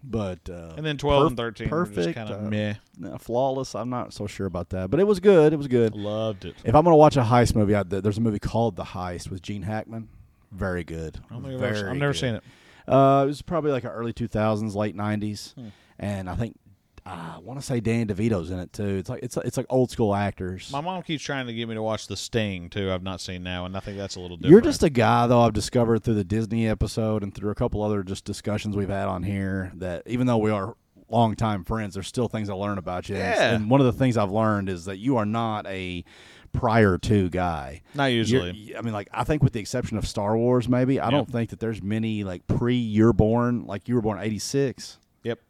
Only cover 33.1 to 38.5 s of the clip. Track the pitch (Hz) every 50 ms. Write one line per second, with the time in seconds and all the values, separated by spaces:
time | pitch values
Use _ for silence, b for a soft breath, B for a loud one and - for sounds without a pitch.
33.1 | 98 95 - - 233 - 160 123 110 110 107 104 123 139 139 123 113 - 135 131
34.1 | 117 117 107 95 92 110 113 110 107 101 98 95 95 87 82 95 98 95 104 127
35.1 | 139 120 104 104 107 117 117 113 110 107 - 98 98 95 95 90 90 87 85 B
36.1 | B B B B B B B B _ - - 120 110 117 110 101 92 85 - -
37.1 | 113 101 95 90 78 90 90 87 82 76 69 65 71 85 - _ - 147 139 135
38.1 | 123 117 113 101 117 131 90 90